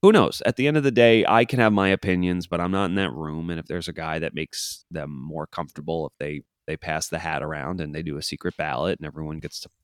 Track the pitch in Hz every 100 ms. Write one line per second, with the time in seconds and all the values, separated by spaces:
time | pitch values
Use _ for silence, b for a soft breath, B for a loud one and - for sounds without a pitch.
0 | 190 214 98 - - 117 139 151 139 120
1 | 117 113 - 110 123 127 113 104 98 95
2 | - 90 90 90 85 87 87 98 98 95
3 | 95 64 78 78 85 85 80 87 82 80
4 | 80 80 80 - 80 - - - _ 82
5 | 73 71 69 80 76 - 76 - 76 82
6 | 78 _ 71 76 - _ - 78 - 80
7 | - 80 82 78 71 78 69 90 76 76
8 | 85 73 - 73 85 - 78 64 82 87
9 | 78 73 78 78 - - - _